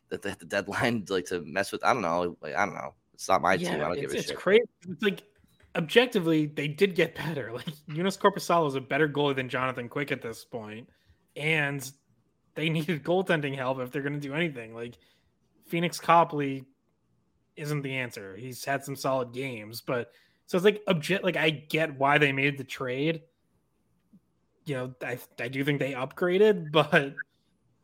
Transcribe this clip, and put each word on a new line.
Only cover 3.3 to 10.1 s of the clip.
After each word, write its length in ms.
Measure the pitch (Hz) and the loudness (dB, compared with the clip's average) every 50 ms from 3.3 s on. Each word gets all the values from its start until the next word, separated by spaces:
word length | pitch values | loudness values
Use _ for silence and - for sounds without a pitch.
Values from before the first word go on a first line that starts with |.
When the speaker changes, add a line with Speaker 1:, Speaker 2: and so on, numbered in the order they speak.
| 95 92 73 | 2 4 4
Speaker 1:
my 120 | 120 190 | 4 4
Speaker 2:
Yeah, 160 | 160 180 175 | 2 2 -2
Speaker 1:
team. 100 | 170 151 | -2 -2
I 40 | 147 | -2
don't 80 | 156 175 | -2 -2
Speaker 2:
it's, 80 | - | -2
Speaker 1:
give 100 | - 135 | -4 -4
a 40 | 139 - | -4 -4
Speaker 2:
it's 80 | - - | -4 -4
Speaker 1:
shit. 80 | 139 | -6
Speaker 2:
crazy. 260 | - - 185 202 226 240 - _ _ - 180 | -4 2 4 6 6 4 2 _ _ -14 -14
It's 140 | 180 - 214 | -8 -2 -2
like, 180 | 208 185 - - _ _ _ _ _ _ _ - _ - | -2 -2 -2 -6 _ _ _ _ _ _ _ -20 _ -4
objectively, 720 | 180 170 151 - - 247 254 - 208 170 165 165 156 151 | -4 -2 4 4 4 4 6 2 0 2 2 2 2 2
they 200 | 147 151 - 143 | 0 -2 -4 -4
did 300 | 151 147 - 190 196 175 | -4 0 2 2 2 4
get 180 | 165 165 160 - | 2 0 0 0
better. 380 | - 143 151 170 139 117 117 113 | -4 -8 -6 -6 -6 -6 -8 -10
<laughs> 20 | |
Like, 120 | 123 - - 151 - - - | -10 -10 -10 -12 -12 -12 -10
Joonas 280 | 151 156 180 196 185 - | -6 -2 -2 -2 0 2
Korpisalo 480 | - 202 196 170 - - 180 170 160 | 2 2 2 2 0 2 2 4 4
is 80 | 147 135 | 2 0
a 60 | 135 | -4
better 280 | 127 - 135 139 156 151 | -4 -2 2 2 2 2
goalie 280 | 139 143 147 143 139 | 2 2 2 2 2
than 120 | 131 127 123 | 0 -2 -4
Jonathan 400 | 120 127 127 131 123 127 120 117 | -2 -2 0 -2 -2 -4 -8 -6
Quick 220 | - 143 143 143 | -6 -6 -4 -4